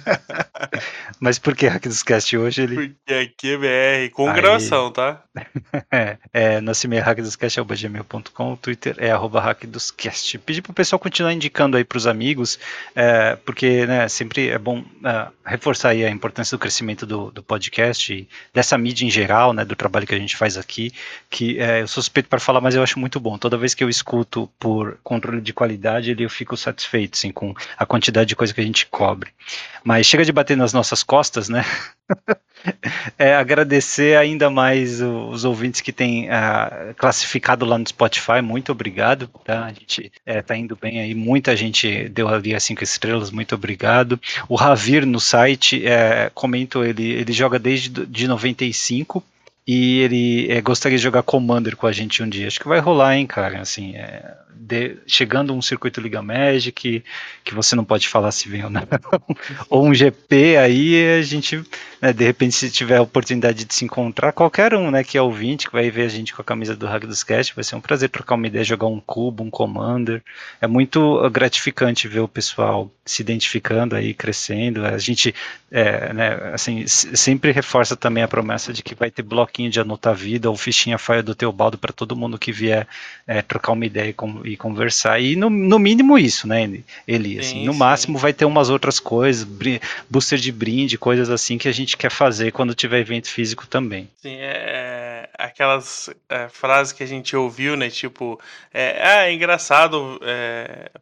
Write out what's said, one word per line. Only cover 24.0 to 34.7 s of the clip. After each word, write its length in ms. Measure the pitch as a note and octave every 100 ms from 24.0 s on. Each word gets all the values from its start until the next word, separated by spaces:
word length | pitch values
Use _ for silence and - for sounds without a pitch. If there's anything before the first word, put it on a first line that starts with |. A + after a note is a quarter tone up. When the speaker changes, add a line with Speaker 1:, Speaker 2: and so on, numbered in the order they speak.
| - A#2 A#2 A#2 G#2 _
Speaker 1:
por 400 | A2+ A2 G#2+ -
controle 380 | - A#2 A#2+ A#2
de 120 | A2
qualidade, 580 | - A#2 G#2 G#2+ A2+ A#2
ele, 140 | A2+
eu 60 | A2+
fico 260 | - A#2+ B2
satisfeito, 580 | A#2 - - A#2 G2
assim, 180 | - G2
com 220 | - G2+ G2 - -
a 80 | G#2
quantidade 420 | A#2+ A2+ A2 A2
de 80 | A2
coisa 160 | A2
que 80 | G#2+
a 40 |
gente 220 | A2 G#2+ -
cobre. 440 | - G2 F#2+ - _ - - - -
Mas 220 | A#2 A2+ A2
chega 180 | D#3
de 80 | D#3
bater 240 | D3 C#3+ C3+
nas 160 | A#2+
nossas 300 | B2 - -
costas, 460 | - C#3+ C#3+ A#2 G2+
né? 160 | A#2+ G#2+ - - _ -
<laughs> 340 | - - G#3+ _ - F3+ - B2 - A#2 -
É, 160 | C#3
agradecer 800 | C#3+ B2+ D3 D3 C#3 - - D3 D3+
ainda 320 | D3 D#3 C#3+
mais 540 | C3+ C3